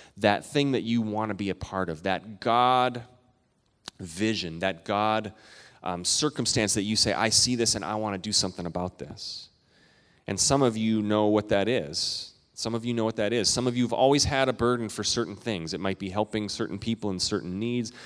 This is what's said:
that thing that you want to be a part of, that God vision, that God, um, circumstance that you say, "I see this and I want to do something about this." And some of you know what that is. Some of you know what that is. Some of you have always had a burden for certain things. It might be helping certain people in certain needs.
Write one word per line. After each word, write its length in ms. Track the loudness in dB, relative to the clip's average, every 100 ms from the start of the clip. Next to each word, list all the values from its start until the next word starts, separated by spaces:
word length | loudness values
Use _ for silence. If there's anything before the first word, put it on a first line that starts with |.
| -20 0
that 260 | 2 2
thing 280 | 0 0 2
that 100 | 0
you 220 | 0 0
want 260 | 0 -2 -2
to 60 | -2
be 160 | -4
a 40 | -4
part 340 | -4 -4 -2
of, 120 | -2
that 380 | -2 -2 -4 -6
God 640 | 0 4 4 4 2 -2 -10 -20 _ _ _ _ _ _ -18 -12
vision, 580 | -10 -2 0 0 -4 -2
that 240 | -2 -2
God, 500 | -2 0 2 0 -2 -10 -18 -20 -20 -12
um, 200 | -6 -4
circumstance 680 | -2 0 0 -2 -2 0 2
that 80 | 0
you 140 | 0 0
say, 180 | 2
"I 160 | 2 2
see 260 | 4 2 2
this 200 | 0 0
and 100 | -2
I 100 | -4
want 200 | -4 -4
to 20 |
do 160 | -2
something 320 | 0 0 -2 -6
about 320 | -4 -4 -6
this." 520 | -12 -12 -12 -14 -16 _ _ _ _ _ _ _ -6
And 140 | 0
some 220 | 2 4
of 140 | 4 2
you 260 | 2 2
know 260 | 2 2 4
what 220 | 4 4
that 200 | 2 2
is. 640 | 0 -2 -4 -4 -4 -10 -16 _ -8
Some 180 | -4
of 100 | -4
you 100 | -2
know 120 | 0 0
what 100 | 0
that 140 | 0
is. 160 | 2 2
Some 200 | 2 2
of 100 | 2
you 60 |
have 100 | 0
always 320 | 4 6 6 4
had 240 | 4 2
a 40 |
burden 360 | 2 2 2 -2
for 140 | -4
certain 320 | -2 -2 -2 -4
things. 400 | -4 -4 -4 -4
It 40 |
might 200 | -4 -4
be 100 | -4
helping 400 | -2 -2 -2 -4
certain 300 | -4 -4 -4
people 320 | -4 -2 -2
in 80 | -2
certain 400 | -2 -2 -4 -4
needs. 320 | -2 -2 -4 -10